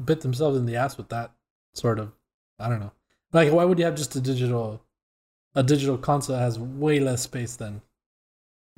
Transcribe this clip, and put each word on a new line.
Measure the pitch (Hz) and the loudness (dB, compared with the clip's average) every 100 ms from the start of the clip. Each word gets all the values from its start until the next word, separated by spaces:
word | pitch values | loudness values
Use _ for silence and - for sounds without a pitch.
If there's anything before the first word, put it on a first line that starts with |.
bit | 135 160 | -2 -2
themselves | 135 123 151 135 | -2 0 0 0
in | 120 | 0
the | 120 | 0
ass | 127 - | -2 -4
with | 98 | -10
that | 117 120 _ _ _ _ | -8 -10 _ _ _ _
sort | - 123 110 | -4 -2 -2
of, | 107 - _ _ _ - | -4 -12 _ _ _ -8
I | 110 | -4
don't | 117 | -4
know. | 98 - _ _ _ | -6 -14 _ _ _
Like, | 165 151 | 4 6
why | 160 | 6
would | 175 175 | 4 4
you | |
have | 170 156 | 2 0
just | 143 139 | -4 -4
a | |
digital, | 131 127 123 120 110 110 - _ _ _ _ _ _ | -2 0 0 0 -4 -8 -16 _ _ _ _ _ _
a | - | 0
digital | 131 147 139 127 | 4 4 2 0
console | - 147 135 131 | 0 0 0 -2
that | |
has | 123 113 | -2 -2
way | 123 135 151 147 | -6 -2 0 2
less | 135 123 | 2 0
space | - 135 117 - | -4 -8 -8 -8
than | 110 104 - _ _ _ _ _ _ _ _ | -12 -12 -16 _ _ _ _ _ _ _ _